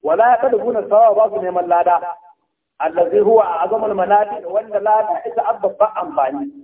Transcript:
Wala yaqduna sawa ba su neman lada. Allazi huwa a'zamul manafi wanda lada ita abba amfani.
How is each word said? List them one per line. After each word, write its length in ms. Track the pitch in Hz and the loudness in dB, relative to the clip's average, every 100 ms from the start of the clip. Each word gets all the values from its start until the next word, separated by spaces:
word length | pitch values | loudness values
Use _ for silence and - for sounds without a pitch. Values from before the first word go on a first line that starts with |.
Wala 320 | 143 175 233 240 | -2 2 4 4
yaqduna 460 | 262 226 226 226 202 | 2 0 -2 -4 0
sawa 260 | 208 226 202 | 4 4 4
ba 140 | 214 | 0
su 80 | 202 | 0
neman 240 | 185 180 175 | -4 -4 0
lada. 300 | 175 175 175 175 170 _ _ _ _ _ _ | 0 2 0 -2 -12 _ _ _ _ _ _
Allazi 400 | 156 170 175 202 | -4 0 2 2
huwa 240 | 208 226 190 170 | 4 4 4 0
a'zamul 320 | 180 220 220 | -2 -2 -2
manafi 460 | 196 180 208 208 202 170 | -2 2 2 2 -6 -6
wanda 320 | 196 226 208 | -6 -4 -4
lada 400 | 208 214 220 226 - | 0 0 0 -4 -4
ita 160 | 233 | -4
abba 520 | 220 - 196 - 214 - | -4 -2 -4 0 -2 -2
amfani. 520 | 170 143 135 143 143 - | -6 -4 -4 -4 -10 -14